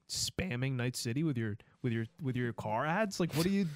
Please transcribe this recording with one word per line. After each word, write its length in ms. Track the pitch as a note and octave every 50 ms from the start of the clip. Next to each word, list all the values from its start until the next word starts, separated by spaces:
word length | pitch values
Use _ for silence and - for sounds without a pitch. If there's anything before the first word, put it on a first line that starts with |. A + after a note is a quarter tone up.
| _ -
spamming 640 | - - - - - - F#3 F#3 B2 B2 C3 C3+ C3
Night 220 | A#2+ A#2+ B2+ B2+
City 280 | - - A#2 A#2 C#3+ E3
with 140 | D#3 C3
your, 200 | A#2 A2+ G#2+ G2+ - - _ _ _
with 100 | - B2
your, 140 | A2+ A2+ A2+ A#2 _ -
with 140 | D3+ C3 A#2+
your 180 | B2 B2 A#2 A2
car 320 | - - A2 G#2+ A#2 C#3+
ads? 340 | D#3 E3+ G#3 A3 G3 - -
Like, 140 | F3 D#3+ C3+
what 120 | D3 E3+
are 20 | G3
you, 180 | G3 G3 G3 D#3+ D3